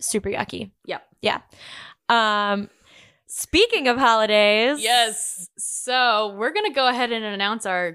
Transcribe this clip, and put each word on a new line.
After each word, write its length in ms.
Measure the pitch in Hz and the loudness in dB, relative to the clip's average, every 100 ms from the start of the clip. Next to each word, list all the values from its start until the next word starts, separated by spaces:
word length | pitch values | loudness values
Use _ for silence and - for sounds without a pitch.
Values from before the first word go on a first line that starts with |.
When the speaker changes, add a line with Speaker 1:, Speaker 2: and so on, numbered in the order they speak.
Speaker 1:
Super 300 | - 214 202 | -6 -4 -4
Yaki. 400 | 202 202 - 202 _ - | -6 -6 -10 -14 _ -12
Speaker 2:
Yep. 200 | 165 - _ | -12 -14 _
Speaker 1:
Yeah. 200 | 214 - - - - - - - - | -4 -4 -8 -20 -20 -20 -20 -8 0
Um, 600 | 233 220 208 202 202 202 _ _ - - _ - | 2 2 0 0 -2 -4 _ _ -20 -20 _ -16
speaking 600 | - - 330 466 427 254 | -12 -2 2 2 2 0
of 100 | 240 | 2
holidays. 840 | 254 226 214 208 208 214 240 294 | 4 4 4 4 4 4 2 0
Speaker 2:
Yes. 680 | 220 240 226 208 - - - - | 2 2 2 -2 -8 -10 -14 -12
So 760 | - - - 254 247 214 214 196 | -10 -8 -4 0 2 2 0 -2
we're 160 | 233 | -4
gonna 200 | 403 415 | -2 -2
go 160 | 277 254 | 0 0
ahead 240 | 247 240 | 2 -2
and 120 | 226 | -2
announce 420 | 214 202 202 220 196 | -4 -4 -2 -4 -4
our 280 | 180 180 | -2 -4